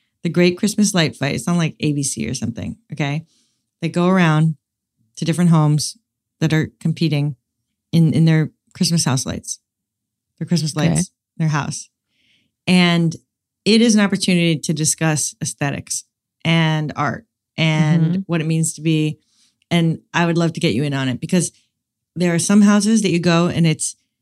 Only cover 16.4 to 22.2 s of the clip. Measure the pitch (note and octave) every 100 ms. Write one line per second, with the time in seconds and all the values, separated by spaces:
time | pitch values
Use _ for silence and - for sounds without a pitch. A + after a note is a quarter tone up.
16.4 | D#3+ E3 D#3+ D#3 D3+ - C#3+ - - _
17.4 | _ - D#3+ D#3 D#3 E3+ E3 F#3 F#3+ E3
18.4 | D#3 D#3+ D#3+ - D#3 D#3 D#3 D3+ _ _
19.4 | _ _ - E3+ E3 - _ - E3+ E3
20.4 | E3+ E3 E3 G#2+ D3 C#3 C3 B2 D#3+ F3+
21.4 | - - _ _ _ _ _ -